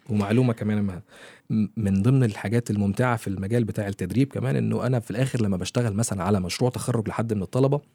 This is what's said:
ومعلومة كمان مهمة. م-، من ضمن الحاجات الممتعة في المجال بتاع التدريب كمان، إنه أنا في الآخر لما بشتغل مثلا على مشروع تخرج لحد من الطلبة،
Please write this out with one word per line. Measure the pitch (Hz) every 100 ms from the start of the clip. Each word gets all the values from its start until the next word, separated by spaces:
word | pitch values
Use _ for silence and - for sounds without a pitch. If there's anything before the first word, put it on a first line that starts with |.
| -
ومعلومة | 104 101 117 127
كمان | 113 107 104
مهمة. | 101 85 - - - - -
م-، | 110 101 -
من | 104 98
ضمن | 107 135
الحاجات | 117 - 101 117 -
الممتعة | 104 101 98 127 117
في | -
المجال | 95 98 120
بتاع | 107 - 98
التدريب | 98 90 107 139
كمان، | - 123 135
إنه | 113 110 123
أنا | 127
في | -
الآخر | 104 135 120
لما | 104 92
بشتغل | 90 123 120
مثلا | 98 113 98
على | 87 101
مشروع | 90 - 123
تخرج | - - 117 104
لحد | - 113
من | 104
الطلبة، | 90 123 135 143 -